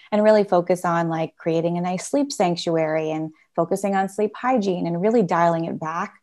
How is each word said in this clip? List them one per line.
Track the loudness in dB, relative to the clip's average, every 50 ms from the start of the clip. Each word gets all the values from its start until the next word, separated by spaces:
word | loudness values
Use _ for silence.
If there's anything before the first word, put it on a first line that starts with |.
| -8 -2
and | 0 4
really | 6 6 6 6 4
focus | 4 2 2 2 2 0 0 0
on, | 0 0 0 0 -2
like, | -2 -4 -4 -6 _
creating | -6 -4 -2 0 0 0 0 -2 -2
a |
nice | -2 -4 -4 -6 -4
sleep | -2 -2 0 0 -2
sanctuary | 0 0 0 0 0 -2 -2 0 0 0 0 0 0 -2 -2 -2
and | -4 -4 -6 -8 -10 _ _ _ _
focusing | -2 -2 -2 -2 -2 -2 -2 0
on | 0 -2 -2
sleep | -2 -2 -4 -4 -4
hygiene | -4 -2 0 0 0 0 0 -2 -2 -2
and | -4 -2 0
really | 0 2 2 2
dialing | 2 2 2 2 2 2 2 0 -2
it | -4 -6 -6
back | -6 -6 -6 -6 -8 -8 -10 _